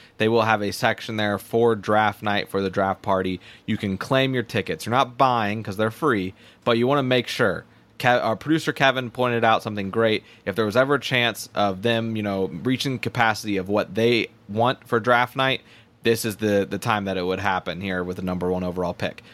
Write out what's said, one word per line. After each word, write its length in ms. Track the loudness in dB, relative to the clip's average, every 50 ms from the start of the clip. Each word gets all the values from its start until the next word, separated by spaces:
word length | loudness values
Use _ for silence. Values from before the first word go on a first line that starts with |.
| -20 -20 _ -2
they 100 | 0 2
will 140 | 4 4
have 200 | 4 4 2 2
a 100 | 0 -4
section 460 | -4 0 0 0 0 -2 -6 -8 -4 -2
there 200 | -2 -2 -2 -2
for 380 | -4 -2 0 2 4 4 2
draft 460 | 2 0 2 2 4 4 2 0 -2
night, 280 | -4 -2 -2 -2 -2 -2
for 120 | -2 -2
the 80 | -2 0
draft 320 | 0 0 0 0 0 -4
party. 380 | -2 0 0 0 0 -2 -4 -6 -8 -16 -20 -14 _
You 120 | -6 -4 -2
can 200 | -2 -4 -4 -4
claim 360 | -4 -2 0 2 2 2 0
your 100 | -2 -4
tickets. 420 | -2 -2 -4 -2 -2 -6 -6 -4
You're 60 | -2 0
not 220 | 0 0 0 0 2
buying 460 | 2 2 4 2 0 0 -2 -4 -6
'cause 140 | -8 -4 -2
they're 140 | -2 -2
free, 420 | -2 -2 0 0 0 0 0 -4 -8 -12 -20 -20 -20 _ _
but 120 | 0 2 2
you 100 | 4 2
wanna 160 | 2 2 2
make 240 | 2 2 0 0 -2
sure. 380 | -2 0 0 0 0 -2 -6 -14 _ -20 _ _ _ _
Ke-, 60 | 2
our 300 | 2 2 4 2 0 -2
producer 380 | -2 0 0 0 0 0 -2 0
Kevin 360 | 2 2 2 4 2 -2 -6
pointed 340 | -4 -2 0 0 2 2 4
out 200 | 4 4 2 0
something 260 | -2 -4 -4 -4 -2
great. 340 | 0 2 2 2 2 0 -2 -8 -18 -10 _
If 100 | -6 -2
there 100 | -2 -2
was 120 | 2 2 2
ever 180 | 2 2 2
a 40 | 0
chance 500 | 0 0 0 2 2 0 -2 -4 -10 -8 -2
of 260 | 0 0 0 0 0
them, 340 | -2 0 0 0 0 -2 -4
you 80 | -4 -2
know, 240 | -2 -2 -2 -2 -2 -4 -4 -2
reaching 360 | -2 -2 0 -2 -4 -4 -4
capacity 580 | -6 -6 0 2 2 2 2 0 -2 -4 -4 -4
of 120 | -2 0
what 260 | 0 0 0 0 -2
they 320 | 0 2 2 2 2 0 -2 -6 _ _ -8
want 380 | -2 0 0 0 0 -2 -4 -2
for 120 | -2 0
draft 360 | 2 4 4 2 2 0 -2
night, 260 | -2 -2 0 -2 -2 -6 -14 -20 -20 -20 _ _ _ _
this 220 | 0 2 2 0
is 100 | -4 -4 -2
the, 300 | 0 2 2 2 2 0
the 80 | -4 -6
time 280 | -2 0 0 0 0
that 120 | -2 -4 -2
it 60 | -2
would 160 | -2 -2 -2
happen 420 | 0 0 0 0 -2 -4 -8 -6
here 220 | -6 -4 -4 -4 -4
with 140 | -4 -6 -6
the 60 | -4
number 280 | -4 -4 -2 -2 -2
one 120 | -2 -2 -2
overall 300 | -4 -4 -2 -4 -4 -2
pick. 300 | -4 -6 -6 -6 -8 -16 -20